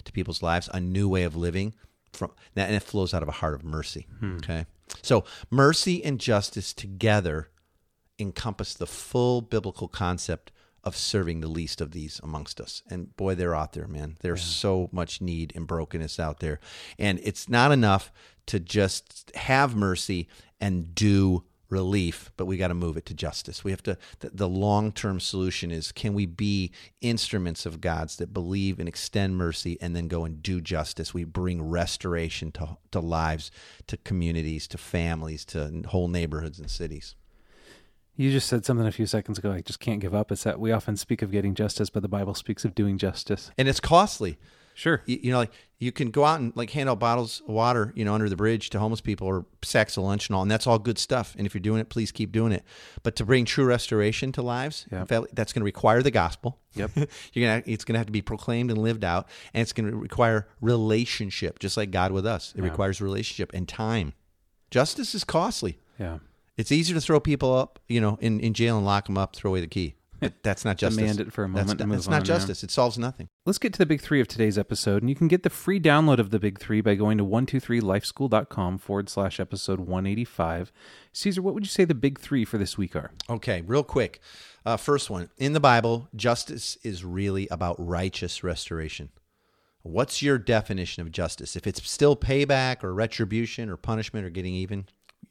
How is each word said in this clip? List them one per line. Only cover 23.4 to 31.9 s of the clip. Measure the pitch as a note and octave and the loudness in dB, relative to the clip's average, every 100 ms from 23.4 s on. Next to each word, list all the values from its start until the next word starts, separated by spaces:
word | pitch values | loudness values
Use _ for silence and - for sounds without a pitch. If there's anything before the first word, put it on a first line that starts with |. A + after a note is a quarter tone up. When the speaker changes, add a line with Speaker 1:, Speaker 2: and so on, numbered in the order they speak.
| - - | -10 -8
Speaker 1:
We | G2 | -6
have | F#2+ | -4
to, | - F#2 - - | -4 -6 -10 -16
the, | - | -14
the | F#2+ F#2 | -4 -2
long-term | F#2 G#2 G#2 G#2+ - G#2 F#2 | 2 4 4 2 -2 -4 -2
solution | - F#2+ F#2 - F2 | -4 -2 -2 -2 -6
is, | E2 - | -6 -8
can | - G#2+ | -6 -2
we | G2+ F#2 | 0 -2
be | E2+ G#2 G2 F2+ - - _ | -2 -2 0 -2 -8 -20 _
instruments | A#2+ A2+ - G#2 F2+ E2 F2 | -2 -2 -2 -2 -2 -4 -8
of | D#2+ | -4
God's | F2 D#2+ D#2 - | -2 -2 -4 -6
that | F2 | -6
believe | F#2+ F2 G2 F#2+ F2+ | -6 -2 0 0 -2
and | E2+ | -6
extend | - - G#2 F#2+ F#2 | -6 -4 0 0 0
mercy | E2+ D#2+ F2 E2 | -2 -2 -6 -6
and | F2 E2+ | -4 -4
then | E2+ | -2
go | E2 E2 | -4 -4
and | D#2 | -6
do | F#2+ F2+ | -4 -4
justice? | D#2+ E2 D2+ - D#2+ | -2 -4 -4 -6 -6
We | F2+ | -6
bring | E2 F2+ F2+ F2 | -6 -2 -2 -2
restoration | D#2 E2+ E2+ | -2 0 0